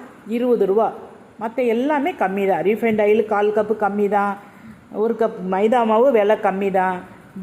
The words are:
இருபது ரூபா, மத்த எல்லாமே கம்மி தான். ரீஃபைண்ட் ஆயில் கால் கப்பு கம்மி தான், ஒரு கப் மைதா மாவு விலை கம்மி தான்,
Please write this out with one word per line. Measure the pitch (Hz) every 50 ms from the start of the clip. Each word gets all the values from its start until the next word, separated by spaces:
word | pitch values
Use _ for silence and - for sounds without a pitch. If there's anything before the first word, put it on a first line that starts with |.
| - - - - - 202 226
இருபது | 240 247 247 240 196 196 185
ரூபா, | 196 220 220 - - - - - - - - - - -
மத்த | 214 226 226 277 247 233 220
எல்லாமே | 240 262 294 311 277 269 359 359 - 214
கம்மி | 185 190 202 196 190
தான். | 180 156 165 196
ரீஃபைண்ட் | 226 220 240 226 214 208 208
ஆயில் | 208 214 226 214 - 208
கால் | 202 208 208 208
கப்பு | 214 214 208 214 220 214
கம்மி | 196 202 208 202 196 208
தான், | 202 202 202 196 - - - - - - - - - - - - 196 214
ஒரு | 226 226 226
கப் | 226 214 208 185 180 185 185
மைதா | 190 208 226 254 240 233 220
மாவு | 220 220 254 285 233
விலை | 214 202 202 214 214 214
கம்மி | 196 185 196 202 196 185 190
தான், | 185 185 185 180 185 - - - - - - 190